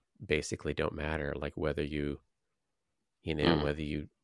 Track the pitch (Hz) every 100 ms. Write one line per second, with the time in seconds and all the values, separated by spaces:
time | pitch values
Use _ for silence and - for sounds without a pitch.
0 | _ - - 78 - - 76 73 76 78
1 | 76 78 71 69 73 - 76 73 73 76
2 | 73 71 _ _ _ _ _ _ _ _
3 | _ _ - 78 87 78 73 76 76 76
4 | 73 _